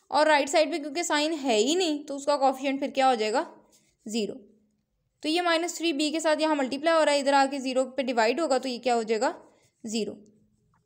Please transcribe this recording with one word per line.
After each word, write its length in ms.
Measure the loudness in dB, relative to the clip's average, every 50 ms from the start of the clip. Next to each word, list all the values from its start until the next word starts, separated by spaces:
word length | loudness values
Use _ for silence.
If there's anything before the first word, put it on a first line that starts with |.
| _ -2
और 160 | 0 2 4 4
राइट 200 | 4 4 2 2
साइड 220 | 2 2 2 2
पे 80 | 0 -6
क्योंकि 260 | -6 -6 -6 -6 -2
साइन 280 | 0 0 0 0 0 -2
है 220 | -2 0 2 2
ही 200 | 2 4 2 2
नहीं, 260 | 2 2 0 0 -4 -4
तो 120 | -8 -10
उसका 200 | -4 0 0 0 2
कोफिशिएंट 420 | 2 2 0 0 -4 -4 -2 -2
फिर 100 | -4 -4
क्या 180 | 0 2 2 2
हो 60 | 2
जाएगा, 300 | 2 0 0 0 -2 -4 -4 -12 -20 _ _ _ _ _ _ _ _ _
ज़ीरो। 280 | -6 -4 -2 -2 -4 -6 -14 -18 _ _ _ _ _ _ _ _ _ _ _ _ _ _ _
तो 60 | -4 -2
ये 120 | -2 0
माइनस 340 | 0 0 0 0 0 -4 -6
थ्री 160 | -4 -2 -2 0
बी 160 | 0 -2 -2
के 100 | -2 -2
साथ 200 | 0 0 0 2
यहाँ 160 | 2 0 0
मल्टीप्लाई 380 | 0 -2 -4 -4 -2 0 2 2
हो 100 | 4 4
रहा 100 | 4 2
है, 60 | 2
इधर 140 | 2 2 2
आके 220 | 2 2 2 -2 -6
ज़ीरो 240 | -6 -2 -2 -2 -2
पे 160 | -2 -4 -6 -4
डिवाइड 360 | -2 0 2 2 2 2 0
होगा, 180 | 0 0 0 0
तो 100 | 0 -4
ये 100 | -8 -4
क्या 140 | 0 0 0
हो 80 | 0 0
जाएगा, 300 | -2 -2 0 0 -2 -2 -6 -18 -20 _ _ _ _ _ _ -12
ज़ीरो। 320 | -6 -4 -4 -4 -4 -8 -14 -18 -20 _ _ _ _ _ _ _ _ _ _ _